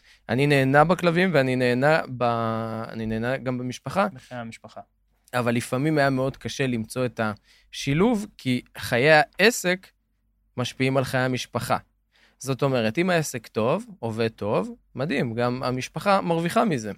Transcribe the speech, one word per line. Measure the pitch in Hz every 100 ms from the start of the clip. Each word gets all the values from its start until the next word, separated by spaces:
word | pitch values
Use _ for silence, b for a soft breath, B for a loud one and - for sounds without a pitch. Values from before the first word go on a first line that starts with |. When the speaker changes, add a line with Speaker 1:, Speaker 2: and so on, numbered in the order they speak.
| b b b
Speaker 1:
אני | 120 147
נהנה | 143 131 143
בכלבים | 160 175 175 165 190
ואני | 151 131 127
נהנה | 123 123 143 160 - 120
ב-, | 120 117 113 113 113 110 113
אני | 110 110
נהנה | 113 117 135
גם | 123 127
במשפחה. | 127 120 135 180 104
Speaker 2:
בחיי | 127 - 127
המשפחה. | 117 - 107 104 - _ _ _ _
Speaker 1:
אבל | 123 120 120
לפעמים | - 131 151 151
היה | 139
מאוד | 131 135 -
קשה | 117 - 135
למצוא | 120 110 127 127
את | 113 110 101 b b b
השילוב, | - - 147 226 214 208 -
כי | 131 123 - -
חיי | - 120 147
העסק | 151 143 - 208 - 180 185 - _ _ _ _ _ _ -
משפיעים | 123 - 131 135
על |
חיי | 127 131
המשפחה. | 127 123 - 117 - 123 - _ _ b b b
זאת | 127 131
אומרת, | 139 127 110 110
אם | 185
העסק | 170 151 120 -
טוב, | 117 113 180 240 -
עובד | 113 110 113
טוב, | - 101 135 233 233 _ -
מדהים, | 131 139 123
גם | 110 123 127
המשפחה | 127 127 - 156 202 196
מרוויחה | 180 165 170 220 233
מזה. | 135 107